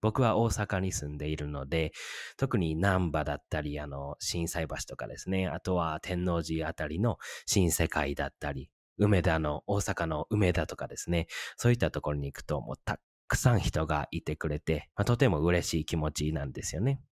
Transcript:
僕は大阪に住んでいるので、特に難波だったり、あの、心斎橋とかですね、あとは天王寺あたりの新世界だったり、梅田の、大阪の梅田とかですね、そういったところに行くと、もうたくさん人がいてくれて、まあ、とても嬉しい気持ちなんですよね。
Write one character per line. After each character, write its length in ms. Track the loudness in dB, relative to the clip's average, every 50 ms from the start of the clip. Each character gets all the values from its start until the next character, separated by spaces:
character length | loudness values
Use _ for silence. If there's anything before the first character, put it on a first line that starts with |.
僕 200 | 0 0 2 4
は 160 | 2 4 4
大 120 | 4 4 2
阪 300 | 2 0 -2 -2 0 0
に 120 | 0 0
住 200 | -2 -4 -6 -6
ん 60 | -6
で 100 | -4 -2
い 80 | -2 -2
る 120 | -2 -4
の 180 | -4 -6 -6 -6
で、 260 | -2 0 0 0 0 -2 -8 -14 -12 -12 -12 -12 -14 -6
特 200 | _ -2 0 2
に 180 | 2 2 2 2
難 360 | 2 4 4 4 4 2 2
波 120 | 0 0 -2
だ 120 | -2 -4
っ 80 | -6 _ _
た 120 | -4 -4
り、 180 | -4 -4 -6 -6
あ 80 | -8
の、 280 | -8 -8 -8 -8 -8 -10 _
心 280 | -8 -6 -4 -2 -2
斎 200 | -2 -2 -4 -4
橋 80 | -4 -6 -8 -8
と 80 | -10 -10
か 120 | -10 -10
で 100 | -10 -10
す 120 | -10 -6 -4
ね、 180 | -2 0 0
あ 120 | 0 -2 -4
と 160 | _ 0 0
は 240 | 2 2 0 -2 -4
天 240 | -4 -4 -2 -2 0
王 180 | 2 0 0 0
寺 240 | -2 -2 -2 -2
あ 60 | -4 -4
た 140 | -4 -4
り 120 | -4 -2 0
の 180 | 0 0 0 -2 -6 -14 -14 -14 -6
新 260 | 0 4 4 6 4
世 160 | 4 4 2
界 280 | 2 2 0 0 0 0
だ 120 | -2 -4
っ 60 | -4 -4
た 140 | _ -6 -6
り、 180 | -6 -6 -8 -12 _ _ _ _ _
梅 240 | 0 4 4 4 6
田 180 | 4 4 2 2
の、 240 | 2 0 -2 -4 -2
大 120 | -2 0
阪 280 | 0 0 -2 -2 -2 -2
の 220 | -2 -2 -4 -4 _
梅 240 | 2 4 4 4 4
田 140 | 2 0
と 80 | -2 -2
か 120 | -8 -8
で 100 | -10 -8
す 120 | -10 -4 0
ね、 180 | 0 0 0 0 -6 -10 -10 -10 -10
そ 120 | 0 4 4
う 20 |
い 40 | 4
っ 20 |
た 120 | 4 2 0
と 120 | 0 -2
こ 120 | -2 -2 -2
ろ 60 | -2
に 80 | -2
行 80 | -4 -6
く 60 | -10
と、 180 | -6 -4 -4 -4
も 120 | -4 -6 -10
う 20 | -8 _
た 160 | -6 -6 -6 _ _ _ _ _
く 100 | _ -2
さ 180 | 2 4 6 4
ん 40 | 6
人 260 | 2 2 0 0 0
が 220 | 2 0 0 0 -2
い 100 | -6 -6
て 140 | -4 -4 -6
く 120 | -2 -2
れ 120 | -2 -2 -2
て、 300 | _ 0 0 0 -2 _ _
ま 60 | -2 2
あ、 20 |
と 120 | 2 4
て 100 | 4 4 4
も 120 | 4 4
嬉 260 | 4 4 4 4 2
し 140 | 0 -2 -2
い 40 | -2
気 100 | 0 -2
持 160 | 0 0 0
ち 220 | -2 -2 -2 -2 0
な 120 | -2 -4
ん 60 | -4
で 120 | -8 -8 -8
す 120 | -6 -4
よ 60 | 0
ね。 180 | 0 0 0 -2 -6 _ _